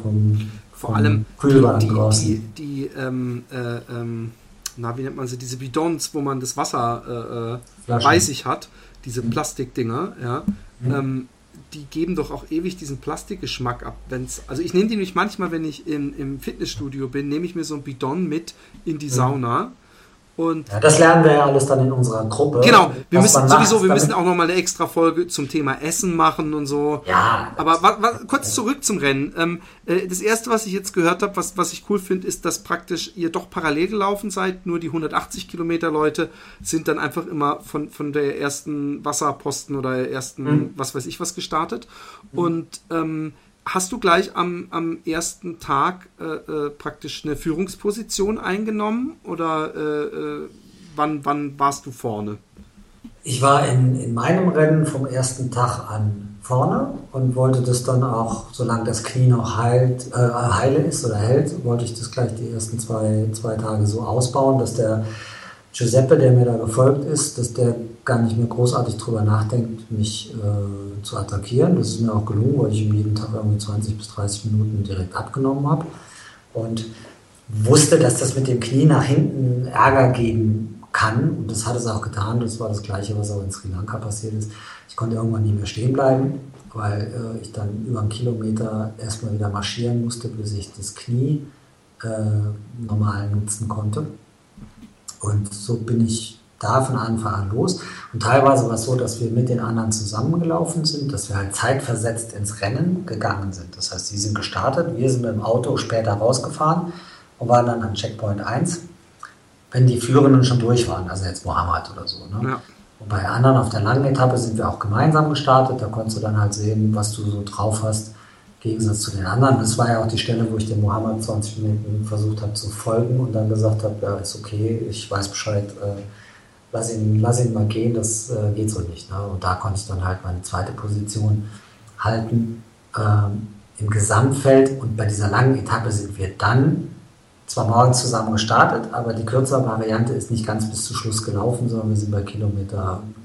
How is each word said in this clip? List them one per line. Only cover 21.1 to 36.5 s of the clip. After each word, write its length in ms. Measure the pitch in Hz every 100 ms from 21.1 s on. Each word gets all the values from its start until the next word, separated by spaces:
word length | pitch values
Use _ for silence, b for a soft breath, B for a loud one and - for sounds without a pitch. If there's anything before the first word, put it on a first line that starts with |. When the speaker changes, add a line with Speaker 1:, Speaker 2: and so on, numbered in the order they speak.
| 165
Speaker 1:
wir 100 | 156
ja 120 | 147
alles 220 | 143 139 135
dann 120 | 135
in 140 | 127
unserer 320 | 127 117 110 110
Gruppe, 320 | - 151 120
Speaker 2:
Genau, 260 | 226 214 147 B -
wir 120 | 175
Speaker 1:
was 60 | 202
Speaker 2:
müssen 120 | 139
Speaker 1:
man 60 | 131
Speaker 2:
sowieso, 280 | 180 214 220
Speaker 1:
macht, 80 |
Speaker 2:
wir 100 | 185
müssen 140 | 202 -
Speaker 1:
damit 120 | 202
Speaker 2:
auch 80 | 175
nochmal 220 | 175 165
eine 80 | 185
extra 300 | 180 - 165
Folge 400 | 165 165 165 175
zum 200 | - 139
Thema 320 | 156 139 131
Essen 360 | 151 165 185 165
machen 380 | 160 156 156
und 120 | 151 143
so. 380 | 147 147 147 -
Speaker 1:
Ja. 460 | - - - - -
Speaker 2:
Aber 280 | 156 165
wa-, 140 | 190 214
wa-, 180 | 226 226 247
kurz 260 | 277 -
zurück 300 | - 226 285
zum 160 | - 190
Rennen. 340 | 139 135 143 170
Ähm, 220 | 170 175 B B -
äh, 220 | 180 190
das 120 | 180
Erste, 300 | 208 226 247
was 160 | 220 208
ich 60 |
jetzt 200 | 196 190
gehört 300 | 185 170 180
hab, 140 | 196 196
was, 200 | 170 -
was 160 | 170
ich 120 | - -
cool 120 | 202
find, 240 | 190 185
ist, 200 | 190 -
dass 140 | 175 156
praktisch 540 | - 170 - 175 -
ihr 160 | - 165
doch 180 | 180 185
parallel 380 | 185 160 147 190
gelaufen 460 | 214 196 202 214
seid, 340 | 196 190 185 180
nur 140 | 170
die 100 | 165
hundertachtzig 560 | 160 151 180 - - -
Kilometer 460 | 170 165 165 165
Leute 380 | 151 151 151 160 B B